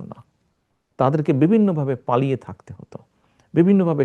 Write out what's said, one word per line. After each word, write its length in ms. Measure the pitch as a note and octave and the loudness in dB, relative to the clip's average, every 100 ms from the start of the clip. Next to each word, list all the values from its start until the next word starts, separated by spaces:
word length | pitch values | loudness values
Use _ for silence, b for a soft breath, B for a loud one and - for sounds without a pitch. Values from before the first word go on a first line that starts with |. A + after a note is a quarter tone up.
| - | -20
না, 60 | - - _ _ _ _ _ _ - | -20 -20 _ _ _ _ _ _ -2
তাদেরকে 320 | C3 D#3 D3 | 0 0 0
বিভিন্নভাবে 640 | C#3 D3+ A3+ G#3 D#3+ C#3 B2+ - | 2 2 2 2 0 -4 -6 -4
পালিয়ে 280 | B2 C#3 C3 | -2 -2 -4
থাকতে 340 | - F#2+ - G2+ | -8 -18 -20 -20
হতো, 200 | - - _ _ _ _ _ | -20 -20 _ _ _ _ _
বিভিন্নভাবে 500 | D3+ F3 G3 F3 D3+ | 0 4 4 2 0